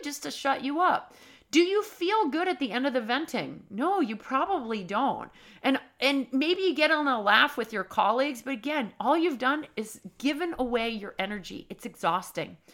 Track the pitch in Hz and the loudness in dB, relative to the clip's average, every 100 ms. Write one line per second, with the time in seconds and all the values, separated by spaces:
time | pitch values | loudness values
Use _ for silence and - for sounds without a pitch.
0 | 294 285 294 - 277 269 269 294 359 - | -4 -8 -8 -4 -2 0 -2 2 2 2
1 | - - - - - 311 359 403 415 - | -2 -20 -20 -20 0 4 4 2 -2 -2
2 | 349 440 320 311 370 330 262 190 269 247 | 0 2 2 0 0 -2 -2 -2 0 -2
3 | 220 254 320 226 135 139 - 202 320 392 | -2 -4 -2 -4 -6 -10 -12 -4 0 2
4 | 233 214 - 262 359 370 226 220 175 202 | 0 -4 -4 -2 0 -2 -2 -6 -2 0
5 | 262 113 - - - - 254 262 - - | 0 -2 -8 -18 -20 -4 0 0 -2 -2
6 | 262 277 240 262 302 370 381 277 302 311 | 0 0 0 0 2 2 2 4 4 4
7 | 285 240 202 220 285 - 226 208 - - | 2 2 4 6 6 2 -4 -4 -4 2
8 | 196 233 285 240 262 254 285 302 208 - | 4 4 0 -2 -6 -6 -2 -2 -4 -2
9 | 226 330 339 240 254 302 294 - 214 - | 2 2 2 0 0 -2 -4 -8 -10 -10
10 | 190 - 262 302 349 320 247 233 233 226 | -18 -4 -2 0 -4 -2 0 0 -2 -4
11 | 202 - 190 208 170 - - 196 233 - | -8 -6 -4 -4 -10 -14 -12 -12 -12 -2
12 | 180 180 185 - 147 - _ | 0 0 -2 -8 -8 -10 _